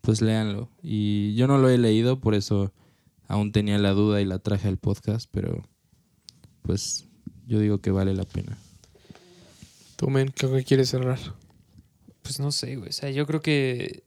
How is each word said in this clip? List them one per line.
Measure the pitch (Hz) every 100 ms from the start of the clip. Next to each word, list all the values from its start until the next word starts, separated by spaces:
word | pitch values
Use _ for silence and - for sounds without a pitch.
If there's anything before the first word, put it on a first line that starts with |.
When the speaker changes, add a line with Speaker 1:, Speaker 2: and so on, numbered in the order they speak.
Speaker 1:
pues, | - 110
léanlo. | 110 110 107 101 120 _
Y | 170 107 104 104 104 107
yo | 131
no | 139
lo | 131
he | 123
leído, | 117 110 120 131
por | 120 107
eso | - 104 98 _ _ _ _ _ _
aún | 101 104
tenía | 104 104 104
la | 101
duda | 98 104 104
y | 98
la | 92
traje | - 101 98
al | 92
podcast, | - 104 - 110 -
pero | 95 82 82 98 _ _ _ _ _ - _ - _ -
pues, | 92 - - - _ - - -
yo | 107
digo | 107 101
que | 101
vale | 95 95
la | 95 92
pena. | 92 95 - - - - - _ - - - - - - _ - -
Speaker 2:
Tú, | -
men, | 135 135
¿qué, | - 135
qué | 131
quieres | 127 135 127
cerrar? | 127 127 127 - - - _ _ - _ _ - _
Speaker 3:
Pues | - 131
no | 139
sé, | 143 123 131
güey. | -
O |
sea, | - 143
yo | 135 147
creo | 156
que | 156 147 131 123 98 -